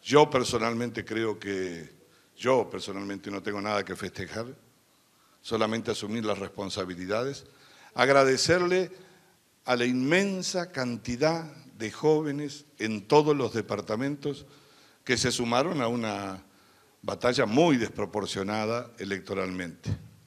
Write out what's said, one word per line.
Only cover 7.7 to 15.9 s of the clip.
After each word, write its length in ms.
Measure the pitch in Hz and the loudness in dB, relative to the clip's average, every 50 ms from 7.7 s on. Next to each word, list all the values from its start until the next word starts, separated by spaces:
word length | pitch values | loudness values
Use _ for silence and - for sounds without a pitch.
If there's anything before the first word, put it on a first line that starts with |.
| - - - - _ | -20 -20 -20 -14 _
agradecerle 960 | 127 127 131 139 139 135 135 131 127 - - 160 180 180 175 180 185 185 175 - - - - - _ _ _ _ _ _ _ _ _ _ | 2 4 6 8 8 8 6 4 2 4 4 4 4 4 2 2 2 0 0 -6 -16 -20 -20 -20 _ _ _ _ _ _ _ _ _ _
a 120 | - 127 | 0 2
la 80 | 123 120 | 2 2
inmensa 880 | 123 127 127 127 139 160 185 202 202 196 185 175 - - 185 175 175 - | 2 2 0 2 4 4 4 2 2 -2 -4 -4 -4 -4 -4 -4 -4 -4
cantidad 720 | 139 127 123 120 110 98 - 123 120 139 156 165 165 160 156 139 - - - - 101 | -4 -4 -4 -4 -6 -6 -6 -2 2 2 2 2 0 -4 -8 -14 -18 -20 -20 -14 -8
de 120 | 110 110 | -8 -8
jóvenes 760 | - - - 151 156 151 156 151 139 143 151 143 143 - - _ _ _ | -6 0 2 4 4 4 2 -2 -4 -6 -6 -8 -10 -14 -18 _ _ _
en 280 | 107 110 110 107 - | -4 -2 -2 -4 0
todos 300 | - - 147 151 151 147 | 6 6 6 8 6 2
los 180 | 143 131 110 - | 2 2 0 0
departamentos 920 | 117 104 - 110 101 104 - 110 110 131 139 147 143 139 147 139 - - - - - _ _ _ _ - _ _ _ _ | -2 -2 -2 -4 -4 -2 -4 -4 -2 -2 -4 -4 -4 -6 -6 -6 -6 -12 -20 -20 -20 _ _ _ _ -20 _ _ _ _
que 120 | - 127 | -2 0
se 140 | 113 113 127 | 0 0 -2
sumaron 500 | 113 - 127 117 117 123 139 170 190 151 | 0 0 -2 2 2 2 2 2 0 0
a 80 | 123 | 0
una 540 | 113 | 0